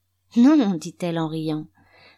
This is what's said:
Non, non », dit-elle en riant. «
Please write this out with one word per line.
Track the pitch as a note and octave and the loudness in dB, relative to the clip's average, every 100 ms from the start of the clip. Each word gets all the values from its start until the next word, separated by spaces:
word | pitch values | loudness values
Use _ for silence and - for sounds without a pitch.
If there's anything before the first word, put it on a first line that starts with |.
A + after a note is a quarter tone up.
| _ _ _ A#3 | _ _ _ 2
Non, | B3+ D#4 | 4 4
non », | G3+ E3+ | 2 -2
dit-elle | F3 - F3 E3 | -8 -8 -6 -4
en | D#3+ | -4
riant. « | D#3+ D#3 D#3 D#3+ _ _ _ _ | -6 -6 -6 -8 _ _ _ _